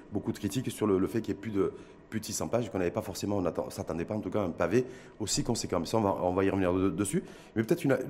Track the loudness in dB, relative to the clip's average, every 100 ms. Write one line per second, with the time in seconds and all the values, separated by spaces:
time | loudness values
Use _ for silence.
0 | -6 -4 -2 -2 -2 -2 -2 0 4 4
1 | 4 0 -2 -4 -2 0 0 0 -14 -20
2 | -8 -6 -4 -4 0 0 0 0 0 0
3 | -6 -4 -2 0 0 -2 -6 -6 -6 -4
4 | -2 -4 -2 -2 -2 0 2 2 0 -8
5 | -16 -8 -4 -2 0 -2 0 -2 2 2
6 | 2 2 2 4 4 4 4 4 2 2
7 | 0 -2 -4 -14 -6 -2 2 2 2 2
8 | 0